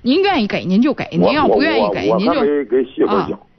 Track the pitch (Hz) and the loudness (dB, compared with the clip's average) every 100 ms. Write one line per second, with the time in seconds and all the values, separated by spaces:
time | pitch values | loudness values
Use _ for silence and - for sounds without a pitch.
0 | 240 320 392 330 202 185 117 190 277 - | -2 0 2 0 -2 -4 0 2 2 -2
1 | - 165 180 294 - - 311 - - - | -4 0 2 2 2 2 2 0 -2 -2
2 | 104 113 - 277 143 147 127 127 123 - | 0 0 0 0 0 -2 0 -2 -2 -2
3 | - 104 85 - - | 0 0 -2 -8 -16